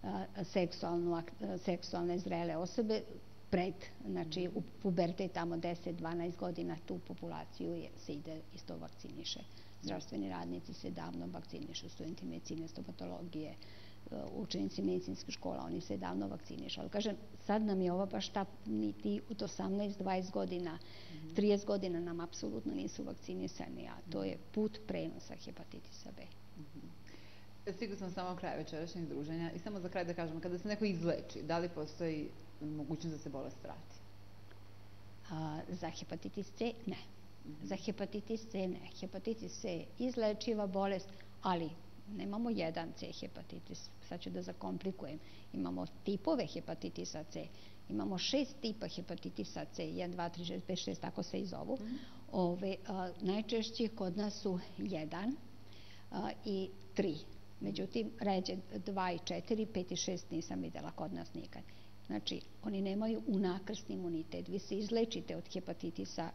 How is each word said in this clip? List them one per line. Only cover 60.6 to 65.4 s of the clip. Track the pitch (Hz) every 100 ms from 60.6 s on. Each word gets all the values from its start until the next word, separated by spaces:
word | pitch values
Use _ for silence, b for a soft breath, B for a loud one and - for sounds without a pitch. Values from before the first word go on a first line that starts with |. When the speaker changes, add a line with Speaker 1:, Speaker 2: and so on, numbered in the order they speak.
Speaker 1:
videla | 170 156 151
kod | 165 160
nas | 165 170
nikad. | - - - 127 B B B -
Znači, | 311 - - - -
oni | 220 196
nemaju | 196 196 220 226 220
unakrsni | 196 190 185 - - - 196
imunitet. | 180 165 160 180 175
Vi | 190
se | - 202
izlečite | 208 226 226 185 165
od | 165